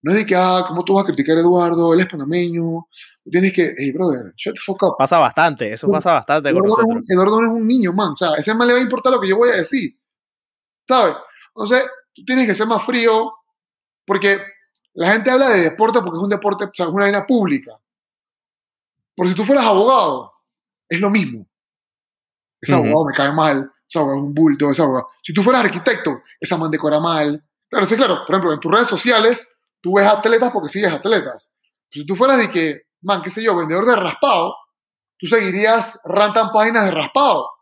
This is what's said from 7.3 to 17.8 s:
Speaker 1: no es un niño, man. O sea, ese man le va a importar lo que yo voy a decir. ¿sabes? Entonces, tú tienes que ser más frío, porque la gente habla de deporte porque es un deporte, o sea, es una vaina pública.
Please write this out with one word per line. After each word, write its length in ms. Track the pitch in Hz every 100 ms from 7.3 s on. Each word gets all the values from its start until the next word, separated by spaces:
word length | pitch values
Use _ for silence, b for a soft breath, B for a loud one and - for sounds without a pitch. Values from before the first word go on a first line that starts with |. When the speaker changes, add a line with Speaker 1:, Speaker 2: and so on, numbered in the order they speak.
| 220
Speaker 1:
no 60 | 233
es 60 | 226
un 40 | 220
niño, 260 | 254 190
man. 160 | 185 196
O 40 | 143
sea, 180 | 175
ese 200 | 151 175
man 140 | 220 240
le 60 |
va 60 | 240
a 20 |
importar 300 | 254 254 254
lo 80 | 254
que 80 | 196
yo 80 | 196
voy 120 | 240
a 60 | 208
decir. 420 | 160 269 185 _ _ _ _ _ _ _ _ _ -
¿sabes? 260 | 254 196 - b b b
Entonces, 340 | - 208 254 262 - _
tú 80 | -
tienes 220 | - 254 233
que 80 |
ser 120 | 202 220
más 160 | 233
frío, 500 | - 247 233 220 - - _ _ _ _ _ _ -
porque 320 | 196 202 196 - - _ _ _
la 180 | - 170
gente 180 | 220 220
habla 180 | 254 269
de 140 | 202
deporte 380 | 165 160 220 226
porque 180 | 185 165
es 40 |
un 80 | 202
deporte, 340 | 202 202 196
o 60 | 196
sea, 140 | - 175
es 60 |
una 120 | 190
vaina 220 | 202 202 202
pública. 460 | 247 185 139 123 110